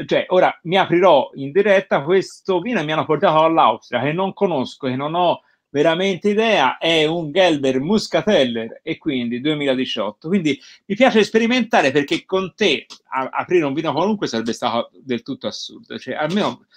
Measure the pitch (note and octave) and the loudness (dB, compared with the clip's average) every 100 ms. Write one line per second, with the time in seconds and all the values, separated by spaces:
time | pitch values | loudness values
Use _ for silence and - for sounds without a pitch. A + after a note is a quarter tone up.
0 | C#3+ D3 - F#3 D3+ - E3+ G3 D3+ E3+ | -2 -2 2 2 2 0 -2 0 2 4
1 | F#3 D3 - B2+ C#3 D#3 G3+ G3 F#3+ F#3+ | 6 4 2 -6 -2 0 2 2 2 -2
2 | C#3+ F#3+ E3+ - - F#3 G3 A3+ D3+ D#3 | 2 0 0 -6 -4 -2 -2 -4 -2 -2
3 | C3+ D3+ F#3 D#3 D#3+ E3 B2+ A2 - A#2+ | -2 0 2 4 4 4 4 2 -4 -2
4 | C3+ E3 F#3+ - G3 D#3 A#2 - C3+ B2+ | -2 -2 -4 -2 -2 0 -4 -6 -6 -4
5 | D3 E3 F3 C#3 _ _ _ C#3 D3+ E3 | -4 0 0 0 _ _ _ 0 2 2
6 | G3 F3+ G#3 G#3 A3+ G3 C3 - E3 E3 | 0 -2 0 0 2 2 2 0 0 2
7 | D3+ E3+ D#3+ D3+ F#3 D3+ C3+ C3 D3 G#3+ | 2 -2 -2 2 2 2 0 0 0 -2
8 | - F3 D#3+ F#3+ C3 A2+ A2+ - - D#3 | 0 -2 2 2 2 -2 -8 -10 -10 -8
9 | E3+ C3 A#2+ A#2+ C#3+ D3+ C#3+ B2+ B2+ A#2+ | -4 -4 -4 -4 -2 -2 -2 -2 -2 -4
10 | G2+ - D#3+ G3+ D#3 C3+ - - - G3+ | -6 -8 -4 -2 0 -4 -8 -20 -10 0
11 | B3+ A3 G3+ A3+ A3+ B3+ A#3 A#3 D3 C#3 | 2 4 2 2 0 0 0 2 2 0
12 | C#3+ E3 - F#3+ F#3+ - G#3 B2 - - | 0 -4 -2 -4 -4 -2 -2 -2 -6 -20
13 | _ - C3 - C3 F3+ D3 C#3 D#3+ C#3 | _ -6 -6 -6 0 0 0 -2 -2 -2
14 | F#3 G#3 D3+ A2+ A2+ A2 B2 A2+ - F2+ | -2 -2 -4 -4 -4 -4 -4 -4 -6 -12
15 | B2 A#2+ - C3+ G#2+ - - A2 A#2 A#2 | -8 -8 -8 -10 -10 -10 -14 -18 -16 -14
16 | - B2 D#3 G3+ D#3 B2 _ | -10 -6 -4 -2 -4 -6 _